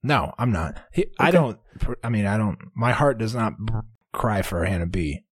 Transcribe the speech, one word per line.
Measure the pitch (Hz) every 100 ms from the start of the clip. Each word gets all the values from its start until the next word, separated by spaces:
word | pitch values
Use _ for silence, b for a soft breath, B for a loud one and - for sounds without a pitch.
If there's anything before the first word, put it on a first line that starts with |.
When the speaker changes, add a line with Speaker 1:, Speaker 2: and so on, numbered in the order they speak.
Speaker 1:
No, | 123 139 69 -
I'm | 120
not. | 92 82 69 -
He, | - 190 -
I | 147
Speaker 2:
Okay. | 175
Speaker 1:
don't, | 135 104 _ - - 127
I | 117
mean, | 113 101
I | 107
don't, | 104 - - -
my | 123
heart | 123 143 117
does | 110
not | 120 110 -
b-, | 110 110 - _ _
cry | - 117 101
for | - 87
Hannah | 85 92 85
B. | 90 78 71 _